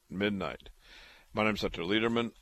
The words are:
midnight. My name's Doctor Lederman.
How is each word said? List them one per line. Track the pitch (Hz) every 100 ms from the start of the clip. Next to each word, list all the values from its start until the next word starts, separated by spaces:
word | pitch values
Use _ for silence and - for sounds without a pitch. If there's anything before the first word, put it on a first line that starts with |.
| -
midnight. | 90 104 101 78 - - - - - - - -
My | 110
name's | 107 101
Doctor | 98 -
Lederman. | 85 107 117 117 117 -